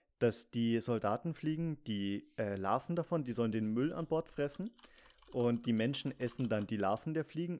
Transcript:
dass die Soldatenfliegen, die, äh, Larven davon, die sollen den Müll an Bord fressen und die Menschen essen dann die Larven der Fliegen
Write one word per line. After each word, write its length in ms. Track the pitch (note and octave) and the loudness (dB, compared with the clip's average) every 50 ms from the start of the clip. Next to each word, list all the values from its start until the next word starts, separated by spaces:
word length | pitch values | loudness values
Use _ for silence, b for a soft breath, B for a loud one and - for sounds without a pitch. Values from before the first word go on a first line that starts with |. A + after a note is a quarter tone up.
| B B _ - | B B _ 2
dass 300 | B2 A#2 A2+ - - - | 2 2 2 0 -6 -6
die 260 | - A#2 A#2 A#2 A#2 A2+ | -2 0 2 4 4 2
Soldatenfliegen, 1040 | A2 - A#2+ G#2+ - G2+ G#2+ - - E3+ D#3 - - D#3 D#3 D#3 E3 E3 D3+ - | 2 0 0 2 2 2 0 0 -2 -4 -6 -4 -2 -2 -2 0 -2 -2 -4 -4
die, 480 | - A2+ G#2+ G2+ G2 G2 G2+ G2+ - - _ - | -4 -4 -2 -2 0 0 -2 -4 -6 -6 _ -4
äh, 160 | A2 G2+ G2+ | -2 -2 -2
Larven 400 | G2 F#2+ G2 G#2+ C3 - - E3+ | 0 2 2 2 2 0 -2 -4
davon, 300 | E3+ E3 - F3 D#3+ C#3 | -4 -2 0 -2 -2 -2
die 80 | B2 | -2
sollen 180 | A#2 A#2+ A#2 A2+ | 0 0 0 2
den 220 | G#2+ A2+ G#2+ G#2+ | 2 0 0 0
Müll 200 | A2 A#2+ C3+ D#3+ | 0 0 0 0
an 140 | - E3 E3 | -2 -4 -4
Bord 220 | - D#3+ D#3+ E3 - | -2 -2 -2 -2 -4
fressen 420 | - - C#3+ C#3+ - - F#3 A#3 B B B B B B B B B B B - | -4 -4 -4 -2 -4 -6 -8 -10 B B B B B B B B B B B -6
und 340 | - B2 A#2+ A#2+ A#2+ A#2 - | -2 2 2 2 2 2 2
die 60 | B2 | 2
Menschen 440 | A#2 A2 A2 B2+ C#3+ - - C#3 B2+ - | 2 4 2 2 0 -2 -4 -6 -4 -4
essen 280 | A#2+ A#2+ - - C3 A2+ | -4 -4 -2 -2 0 0
dann 200 | A2 G#2+ G#2 F#2 | 2 0 0 0
die 80 | A2+ | 0
Larven 380 | G#2 G2 F#2+ G#2+ A2 - D#3+ D#3 | 2 2 2 2 0 -2 -2 -2
der 100 | D#3+ D3+ | -2 -2
Fliegen 340 | - - D#3 E3+ E3+ F3 | -2 -4 -4 -4 -4 -4